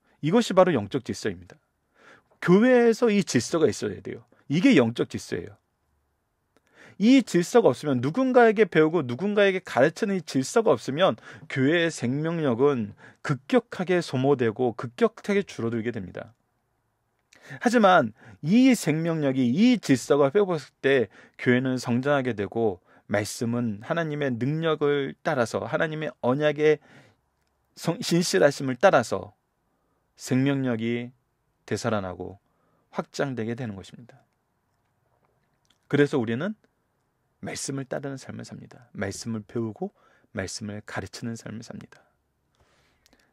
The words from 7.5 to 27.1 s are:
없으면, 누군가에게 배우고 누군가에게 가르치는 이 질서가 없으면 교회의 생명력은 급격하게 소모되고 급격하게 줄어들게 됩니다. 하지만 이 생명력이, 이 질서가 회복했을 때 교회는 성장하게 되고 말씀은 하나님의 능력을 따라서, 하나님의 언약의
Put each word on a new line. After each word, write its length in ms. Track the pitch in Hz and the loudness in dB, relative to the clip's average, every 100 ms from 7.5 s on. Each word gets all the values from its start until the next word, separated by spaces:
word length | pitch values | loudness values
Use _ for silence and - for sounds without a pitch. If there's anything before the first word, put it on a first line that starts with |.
| 240 185 | 4 4
없으면, 320 | 123 147 127 | 2 0 -2
누군가에게 640 | 127 165 262 247 233 208 202 | 0 0 2 6 6 4 2
배우고 380 | 170 156 170 | 4 4 2
누군가에게 560 | 131 120 196 208 196 185 | -2 -4 -2 2 2 0
가르치는 520 | - - 143 - 208 190 | -2 2 2 2 -2 -4
이 60 | |
질서가 480 | - 135 131 233 226 | -2 -4 0 0 2
없으면 440 | 127 - 139 180 117 - - - | 0 -2 0 0 0 -8 -20 -10
교회의 440 | - 131 175 165 | -2 2 2 0
생명력은 1040 | - 117 139 160 170 147 113 143 135 101 - - _ | -2 -4 -4 -4 -2 -2 2 2 2 -4 -10 -20 _
급격하게 800 | - 139 - 254 - - 175 180 | -6 -6 0 -2 0 -6 -2 -2
소모되고 720 | 160 131 135 139 117 107 127 | -2 -2 0 2 0 -2 -4
급격하게 720 | 110 120 - 226 - - 202 | -4 -10 -2 -2 -2 -4 -4
줄어들게 480 | 190 - 113 113 110 | -4 -6 -6 -4 -6
됩니다. 420 | 113 90 - 104 _ _ _ _ _ _ _ _ _ _ _ - 135 | -8 -10 -12 -16 _ _ _ _ _ _ _ _ _ _ _ -20 -4
하지만 520 | 240 240 196 180 120 - - 104 | 0 4 6 6 4 -4 -20 -10
이 320 | 147 220 262 240 | 0 4 4 4
생명력이, 680 | - 156 165 165 143 131 | 0 -2 -2 -2 -2 0
이 360 | 123 135 240 233 | 0 4 4 2
질서가 500 | - 127 - 143 139 202 | 2 0 2 2 4 2
회복했을 360 | 196 165 131 _ | 0 -2 -6 _
때 240 | 131 139 110 - - - | 2 2 0 -6 -20 -2
교회는 400 | - 123 131 127 | 2 4 2 -4
성장하게 540 | 123 120 135 143 127 | -2 -2 0 0 -2
되고 460 | 104 98 117 113 90 _ _ - | -4 -4 -2 -2 -2 _ _ -4
말씀은 720 | 104 104 - 117 120 120 101 | -4 -4 -6 -4 -2 -4 -6
하나님의 520 | 110 165 165 147 143 | -6 -4 -4 -4 -4
능력을 840 | 117 123 156 165 151 147 143 139 - | -4 -4 -2 -2 0 0 -2 -4 -6
따라서, 340 | - 143 117 101 | -4 -2 -2 -4
하나님의 540 | 104 156 165 156 151 - | -4 -2 -4 -4 -8 -4
언약의 560 | 117 135 151 147 151 147 - - _ | -2 0 0 2 2 2 -2 -20 _